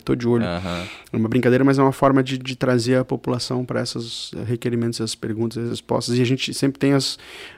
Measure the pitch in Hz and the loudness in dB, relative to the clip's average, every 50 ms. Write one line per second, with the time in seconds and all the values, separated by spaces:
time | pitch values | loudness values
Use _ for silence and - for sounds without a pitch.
0 | - - 131 127 120 120 120 117 104 90 87 87 92 87 87 87 90 - - - | -2 -2 -2 0 2 2 2 2 2 0 -2 -4 -4 -4 -6 -6 -6 -10 -12 -16
1 | - - - 113 110 107 120 127 120 123 123 131 135 139 135 135 135 135 131 - | -12 -6 -2 -2 0 2 2 4 4 6 6 6 6 4 4 4 4 2 4 4
2 | 143 135 135 135 131 131 131 131 127 131 127 - 135 127 123 120 113 123 131 127 | 4 4 6 4 2 0 -2 -6 -6 -8 -6 -2 0 2 2 2 2 2 2 2
3 | 127 - 135 120 - 131 127 120 - - 127 123 123 - 123 117 120 - - 120 | 2 0 -4 -4 -2 -2 -4 -2 -2 -4 -4 -4 -4 -2 -4 -4 -4 -4 -6 -8
4 | 117 117 - - - - - - 117 110 123 117 - 123 120 117 117 117 117 - | -8 -10 -10 -12 -12 -12 -10 -8 -6 -4 -4 -4 -2 -2 -2 0 -2 -2 -2 -4
5 | 110 110 - - - 113 107 110 117 113 113 117 117 117 113 110 - - 117 120 | -4 -6 -6 -6 -6 -6 -4 -2 -4 -4 -4 -4 -6 -6 -6 -6 -4 -2 -2 -2
6 | 120 123 120 123 123 117 135 127 - - - - 143 139 135 - 139 139 139 139 | 0 0 2 2 4 2 2 0 -2 -4 -4 0 0 0 0 2 2 4 4 4
7 | 135 - - - - - - - - - - | 2 0 -4 -8 -14 -20 -18 -18 -18 -18 -18